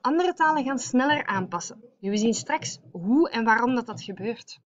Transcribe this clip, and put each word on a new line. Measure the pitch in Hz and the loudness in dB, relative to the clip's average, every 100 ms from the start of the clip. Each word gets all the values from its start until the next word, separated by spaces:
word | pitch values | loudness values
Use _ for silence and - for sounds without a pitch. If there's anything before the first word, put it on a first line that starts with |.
Andere | 254 320 359 | 0 2 0
talen | 349 311 311 | 2 2 2
gaan | 262 269 | 0 -4
sneller | - 247 269 294 - | 0 0 2 0 0
aanpassen. | 196 180 175 - - - _ | -4 -4 -6 -10 -16 -20 _
Nu, | 196 | -4
we | 208 | 0
zien | 226 | 2
straks | 220 - - - - - | 0 -2 -4 -4 -12 -14
hoe | 180 180 269 339 | -8 2 4 4
en | - | 2
waarom | 226 220 240 | 2 4 4
dat, | 254 233 | 0 -2
dat | 202 | -10
gebeurt. | - 185 202 233 - - | -10 -8 -6 -8 -12 -20